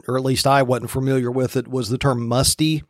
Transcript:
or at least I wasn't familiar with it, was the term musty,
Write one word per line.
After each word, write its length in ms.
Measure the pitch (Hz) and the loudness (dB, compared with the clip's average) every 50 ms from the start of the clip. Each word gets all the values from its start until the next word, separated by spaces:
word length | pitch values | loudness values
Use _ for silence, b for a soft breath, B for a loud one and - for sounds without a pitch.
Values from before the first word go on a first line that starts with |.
| - | -8
or 100 | - 123 | -4 -4
at 60 | 131 131 | -2 0
least 240 | 131 131 - - | 0 0 2 2
I 160 | 139 135 139 135 | 4 4 4 4
wasn't 280 | 120 127 120 113 117 | 2 0 -2 -2 -4
familiar 420 | - 135 131 135 135 131 123 123 123 | -4 -4 0 0 0 0 0 0 -2
with 240 | 131 127 123 - | -2 -2 0 -2
it, 100 | 131 117 | -4 -4
was 220 | 120 127 131 117 98 | -2 -4 -4 -4 -2
the 100 | 127 123 | -4 0
term 260 | - 139 127 120 117 | 0 0 0 0 -2
musty, 600 | 117 120 127 139 - - - 156 156 156 151 - _ | 0 0 2 2 0 0 0 0 0 0 -2 -6 _